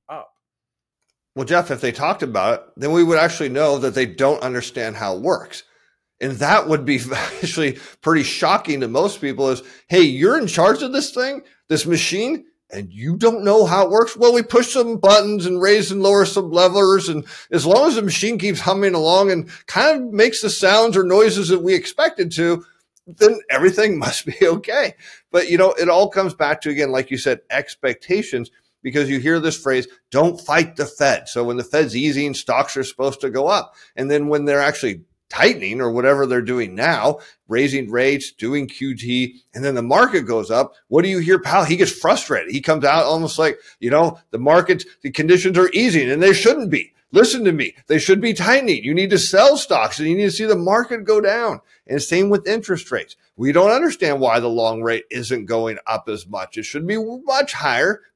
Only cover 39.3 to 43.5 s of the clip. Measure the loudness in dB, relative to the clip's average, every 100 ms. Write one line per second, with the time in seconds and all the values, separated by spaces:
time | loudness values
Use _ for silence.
39.3 | -8 _ -8 -4 -4 0 2 4 0 -2
40.3 | -4 0 0 0 _ _ 0 2 0 2
41.3 | 0 2 0 2 2 0 0 0 0 0
42.3 | -4 -4 -8 -2 0 2 2 2 0 -2
43.3 | -2 -2